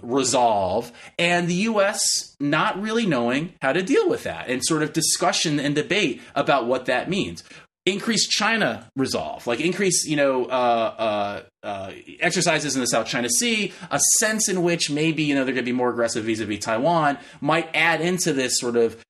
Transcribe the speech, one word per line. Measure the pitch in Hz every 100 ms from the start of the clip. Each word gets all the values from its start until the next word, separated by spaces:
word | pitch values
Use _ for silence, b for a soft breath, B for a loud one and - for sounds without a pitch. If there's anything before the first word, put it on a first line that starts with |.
resolve, | 120 135 123 131 117 104 95 104 123 - B B
and | 170 175 175
the |
U | 175 226 208
S | 196 214 - - - -
not | 143 156 208 180
really | 214 226 208
knowing | 131 117 135 175 -
how | 135
to | 160
deal | 190 415 381
with | 120
that, | 95 82 -
and | 127
sort | - 156
of | 151
discussion | 156 156 - 175 202 165 147
and | 139
debate | 147 147 196 165 - B
about | 139 139 139 117
what | 127 -
that | 127 156
means. | 190 95 85 - B B _ -
Increased | 196 - 214 -
China | - 214 226 156 107 - 135
resolve, | 131 113 76 - 120
like, | 120
increase, | 165 180 196 156 156
you | 147
know, | 139 131
uh, | 120 127 123 117 110 - 110 104 101 98 - _
uh, | 107
uh, | 98 95 - - -
exercises | 175 180 165 156 147
in | 131
the | 120
South | 123 -
China | 131 120
Sea, | - 240 220 196 B 180
a | 139 - -
sense | 214 220 214
in | 185
which | 170 170 -
maybe, | 147 160 156
you | 151
know, | 139
they're | 131
gonna | 127
be | 123
more | 123 123
aggressive | 117 117 117
vis-a-vis | 110 110 104 107
Taiwan, | 117 113 151 170 147 139 B B
might | 147 165 165
add | 151 165 160
into | 170 180 175
this | 135 127 -
sort | 123 117
of | 113 - -